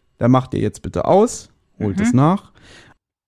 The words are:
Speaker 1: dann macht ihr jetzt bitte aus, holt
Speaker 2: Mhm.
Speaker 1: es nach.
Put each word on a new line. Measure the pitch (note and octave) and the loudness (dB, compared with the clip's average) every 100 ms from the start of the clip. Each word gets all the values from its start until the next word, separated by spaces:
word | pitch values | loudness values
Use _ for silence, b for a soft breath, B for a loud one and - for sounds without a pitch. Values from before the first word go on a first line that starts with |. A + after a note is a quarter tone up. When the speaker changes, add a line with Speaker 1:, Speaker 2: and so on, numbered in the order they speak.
| _ _ | _ _
Speaker 1:
dann | A#2 | 2
macht | B2+ C3 | 2 0
ihr | G#2 | -4
jetzt | G#2+ - | -4 -6
bitte | G2 F2 - | -8 -6 0
aus, | F3+ A#3 - - _ _ _ | 2 2 -4 -18 _ _ _
holt | G#2 B2+ | -6 -4
Speaker 2:
Mhm. | |
Speaker 1:
es | A3 | -2
nach. | B2 D3 G3 - B B B B B _ _ | 2 2 0 -6 B B B B B _ _